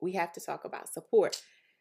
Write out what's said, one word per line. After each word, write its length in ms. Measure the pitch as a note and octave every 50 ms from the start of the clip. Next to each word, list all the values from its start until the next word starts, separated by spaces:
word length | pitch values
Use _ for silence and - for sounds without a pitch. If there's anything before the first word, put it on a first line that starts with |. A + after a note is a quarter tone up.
We 120 | D#3+ F#3 F#3
have 180 | F#3 E3+ F3 -
to 80 | -
talk 220 | - - D3 - -
about 260 | - - - - -
support. 500 | - D#3+ - - A#3 G#3+ F3 - - - - - - _ _ _ _ _